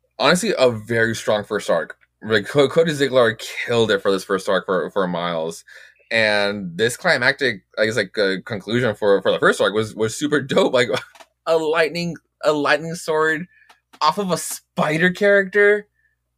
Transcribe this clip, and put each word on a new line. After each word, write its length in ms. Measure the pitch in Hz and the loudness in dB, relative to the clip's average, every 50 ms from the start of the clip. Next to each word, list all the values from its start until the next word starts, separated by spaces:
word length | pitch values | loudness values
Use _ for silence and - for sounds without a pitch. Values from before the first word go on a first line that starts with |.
| _ _ _ - | _ _ _ 0
Honestly, 340 | 120 143 175 180 233 208 - | 2 2 2 2 0 -2 0
a 140 | - 131 123 | 2 2 2
very 460 | 113 107 104 113 117 117 113 117 110 | 2 0 -6 -2 0 0 0 0 -2
strong 260 | - - - 107 104 | -4 -2 -2 -2 -2
first 260 | 98 - 107 98 - - | -2 -4 -6 -4 -2 0
arc. 280 | 90 82 76 - - _ _ _ _ - | -2 -2 -2 -6 -14 _ _ _ _ -12
Like, 240 | - 110 110 104 101 | -4 0 0 0 0
Co-, 220 | - - 143 139 131 | 0 2 2 2 4
Cody 240 | - 165 170 170 | 4 2 2 2
Ziglar 440 | 147 139 139 127 127 131 120 113 113 - - - - - - | 2 0 0 2 4 4 4 2 0 -4 -12 -14 -10 -10 -6
killed 240 | - 120 117 113 107 | -2 2 2 2 2
it 100 | 101 98 | 2 0
for 120 | - 101 | 0 0
this 100 | 98 92 | -2 -2
first 260 | - - 98 92 - 104 | -2 -2 -4 -2 0 0
arc 160 | 95 90 - | -2 -2 0
for, 220 | - 92 87 76 82 | -2 -2 -2 -2 -2
for 160 | - 101 95 90 | -2 -2 -2 -2
Miles. 560 | 87 82 87 87 85 82 80 82 87 - _ - - - - - _ _ _ - | -2 -4 -4 -4 -4 -4 -6 -6 -8 -12 _ -20 -20 -20 -20 -20 _ _ _ -2
And 680 | 113 113 110 107 104 104 101 101 104 104 95 87 82 90 | 0 2 2 2 2 2 0 -2 -2 -6 -8 -8 -4 -2
this 180 | 113 120 - | -2 -2 -2
climactic, 680 | - - 180 156 127 123 135 135 - 139 120 110 92 _ _ - | -2 -2 0 0 2 0 0 0 0 -2 -2 -4 -4 _ _ -2
I 100 | 107 110 | -2 -2
guess, 100 | 113 110 | 0 0
like, 200 | 113 101 - - | -2 -4 -2 -2
uh, 200 | 110 101 95 95 92 - | -2 0 0 0 -4 -6
conclusion 500 | - 113 95 - 101 113 120 123 110 104 | -10 -10 -10 -6 -2 -2 0 0 -2 -2
for, 260 | - 107 101 98 95 | 0 2 4 4 4
for 100 | - 110 | 4 0
the 80 | 90 - | 0 2
first 200 | - - - - | 2 2 2 2
arc 140 | 117 98 98 | 0 0 0
was, 220 | 110 110 107 - | -2 -4 -4 -4
was 200 | 104 110 110 - | -4 -4 -4 -4
super 240 | - 151 143 147 139 | -4 -4 -2 -2 -2
dope. 320 | 131 135 - - - - | -2 0 0 0 2 2
Like, 180 | 127 123 123 107 - - - - _ - | 2 2 2 2 -2 -6 -6 -12 _ -20
<laughs> 280 | - _ _ _ - | -20 _ _ _ -2
a 100 | 165 165 | 0 0
lightning, 580 | 160 160 151 160 170 160 - 160 170 170 170 151 - _ _ _ - - | 0 0 0 0 0 0 0 -2 -6 -6 -6 -8 -10 _ _ _ -2 0
a 80 | 147 | 0
lightning 420 | 156 147 143 135 151 147 165 165 165 | 0 2 2 2 0 0 0 -8 -10
sword 540 | 175 - 170 156 156 156 160 160 156 180 _ _ _ _ _ - _ _ _ _ - | -10 -6 -4 0 0 0 0 0 -2 -6 _ _ _ _ _ -20 _ _ _ _ 0
off 180 | 151 156 - 202 | 0 0 0 0
of 120 | 202 180 | -2 -2
a 60 | 165 | -4
spider 760 | 147 - - - - _ _ - 180 160 156 156 160 175 180 | -4 -4 -10 -10 -12 _ _ -4 -2 -2 0 0 2 2 0
character. 760 | 180 - 202 202 202 196 196 190 - 208 202 208 208 208 208 _ _ _ _ _ _ _ _ _ _ | 2 2 2 4 4 4 2 0 2 4 4 4 4 2 -2 _ _ _ _ _ _ _ _ _ _